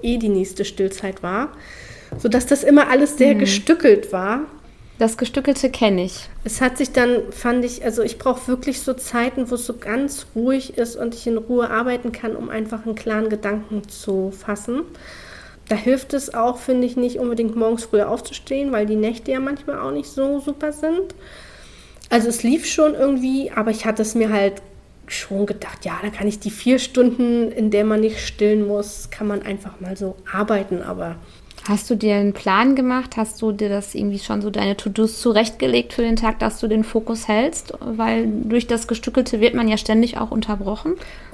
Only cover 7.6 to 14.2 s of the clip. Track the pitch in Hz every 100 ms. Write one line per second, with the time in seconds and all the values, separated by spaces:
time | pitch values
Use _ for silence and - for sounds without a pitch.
7.6 | 240 - 233 220 220 - 262 247 - 254
8.6 | 277 262 - 254 - 240 247 262 240 240
9.6 | - 233 - 233 277 - - 220 240 269
10.6 | 262 - 233 - 233 233 240 226 226 247
11.6 | 233 226 247 240 240 226 226 233 233 220
12.6 | 220 226 226 220 220 214 220 208 208 214
13.6 | 214 208 202 - - 190